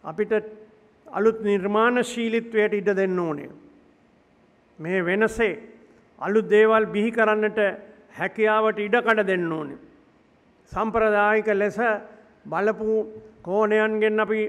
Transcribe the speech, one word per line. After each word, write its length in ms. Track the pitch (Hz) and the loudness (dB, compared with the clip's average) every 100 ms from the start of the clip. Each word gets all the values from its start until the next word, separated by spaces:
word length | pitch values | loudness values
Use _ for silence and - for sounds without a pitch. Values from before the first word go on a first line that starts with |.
අපිට 280 | 156 160 208 214 214 - - _ _ _ - | -12 -6 -2 -2 -4 -20 -20 _ _ _ -10
අලුත් 340 | - 214 220 | 0 0 2
නිර්මාණශීලීත්වයට 1300 | 208 202 196 208 233 247 240 240 226 226 233 220 214 208 | 0 0 0 2 2 2 -2 -4 -2 -2 -2 0 0 0
ඉඩ 100 | 196 190 | 0 0
දෙන්න 220 | 190 185 | 0 0
ඕනේ. 320 | 170 147 143 - - _ _ _ _ _ _ _ _ _ _ - | -4 -6 -10 -20 -20 _ _ _ _ _ _ _ _ _ _ -14
මේ 260 | 160 185 | -4 -2
වෙනසේ 480 | 170 196 220 220 220 160 - - - _ _ _ | 0 2 0 0 -2 -2 -14 -20 -20 _ _ _
අලුත් 320 | 160 214 180 | 0 0 4
දේවල් 360 | 208 220 220 214 | 4 6 4 2
බිහි 240 | 202 226 | 0 -2
කරන්නට 460 | 233 214 214 214 220 202 - - - _ - | 2 2 2 0 0 -2 -2 -16 -20 _ -8
හැකියාවට 600 | 185 220 214 220 220 214 | -6 0 2 4 2 -2
ඉඩකඩ 480 | 208 240 226 214 190 | 0 0 2 2 2
දෙන්න 260 | 185 170 | 0 -2
ඕනේ. 260 | 160 147 139 - _ _ _ _ _ _ _ _ | -4 -8 -14 -20 _ _ _ _ _ _ _ _
සම්ප්‍රදායික 760 | 185 220 226 220 208 208 214 214 | -6 -2 0 2 2 2 2 0
ලෙස 240 | 196 202 202 233 208 - - _ _ 143 | 0 -2 -2 -2 -2 -8 -20 _ _ -8
බලපු 400 | 160 208 202 220 220 214 - - - | -2 -2 -2 -2 -2 -4 -12 -20 -18
කෝණයන්ගෙන් 800 | - 196 214 214 214 214 214 214 | -4 0 2 2 2 0 0 0
අපි 200 | 208 214 | 0 -2